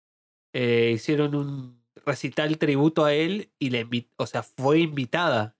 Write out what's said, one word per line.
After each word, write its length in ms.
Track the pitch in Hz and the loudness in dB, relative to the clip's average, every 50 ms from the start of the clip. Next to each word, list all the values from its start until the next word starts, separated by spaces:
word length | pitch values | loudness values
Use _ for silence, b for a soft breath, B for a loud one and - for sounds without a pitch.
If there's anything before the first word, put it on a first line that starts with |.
| _ _ _ _ _ _ _ _ _ _ - | _ _ _ _ _ _ _ _ _ _ -4
eh, 380 | 127 123 120 117 117 117 117 117 | -2 0 2 4 4 4 4 2
hicieron 380 | 113 - - 151 143 147 143 143 | 0 0 0 0 2 2 0 0
un 480 | 143 143 143 143 135 127 123 120 _ _ _ - - - | -2 -4 -4 -6 -10 -10 -14 -18 _ _ _ -20 -10 -6
recital 520 | 143 127 - - 139 - 160 151 151 156 156 | -6 -4 -4 -4 -6 -4 -2 -2 0 0 0
tributo 460 | 160 147 139 139 147 160 160 170 151 | 0 0 2 4 2 2 2 2 2
a 80 | 147 143 | 2 2
él 380 | 151 160 175 196 214 - _ _ - | 2 0 -2 -4 -6 -8 _ _ -6
y 120 | 143 127 | -4 -2
la 80 | 139 120 | -2 -4
invi-, 300 | 113 117 120 120 - _ _ | -4 -4 -4 -6 -6 _ _
o 100 | - 123 | -8 -8
sea, 160 | - - 120 - | -6 -6 -8 -8
fue 360 | - - - 127 139 156 160 | -8 -8 -2 0 2 4 4
invitada 760 | 170 156 147 139 127 - - 165 175 160 127 110 107 110 - | 2 0 -2 -6 -4 -2 -2 0 2 2 2 2 0 -2 -6